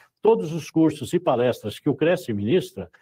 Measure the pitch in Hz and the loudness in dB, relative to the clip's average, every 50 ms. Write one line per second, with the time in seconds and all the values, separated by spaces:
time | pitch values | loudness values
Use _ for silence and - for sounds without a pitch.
0 | _ _ _ _ - 214 226 185 180 151 165 160 - - - 160 160 151 - - | _ _ _ _ 4 4 4 4 0 -6 -6 -8 -8 -2 0 2 2 2 2 -2
1 | 120 - - 175 175 160 131 117 123 127 - - - 107 - - - 151 135 - | -6 -4 -2 -2 0 0 0 2 2 0 0 -2 -6 -10 -8 -6 -4 -4 -2 0
2 | 156 165 180 175 - - 107 101 101 113 165 180 - - - 98 - - _ _ | 2 0 0 0 -2 -4 -4 -4 -2 0 0 0 0 -2 -10 -14 -14 -14 _ _